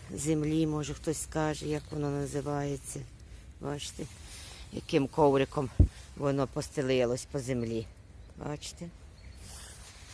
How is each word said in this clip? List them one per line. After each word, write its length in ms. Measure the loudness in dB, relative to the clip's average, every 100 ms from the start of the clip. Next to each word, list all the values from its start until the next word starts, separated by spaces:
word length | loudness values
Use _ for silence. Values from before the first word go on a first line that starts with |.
| -8
землі, 540 | -2 2 2 4 4 4
може 260 | 2 -2
хтось 280 | -4 -2 -2
скаже, 460 | -2 0 0 0 -2
як 160 | -2 -2
воно 180 | -2 0
називається. 880 | 0 0 -2 0 0 0 -2 -6 -8 -10 -14 -16 -16 -16 -10
Бачите, 420 | -6 -6 -6 -8 -10 -10 -14 -12 -12 -14 -10
яким 340 | -10 2 4 4
ковриком 640 | 6 8 8 6 2 4 6 6 4 -14 -2
воно 300 | 2 2 2
постелилось 800 | -2 -4 0 4 6 4 2 -2
по 140 | -4
землі. 460 | 0 0 0 -2 -4 -10 -18 -18 -16 -10 -6
Бачите? 440 | -6 -8 -10 -12 -12 -18 -18 -18 -16 -14 -14 -14 -16 -16 -16 -16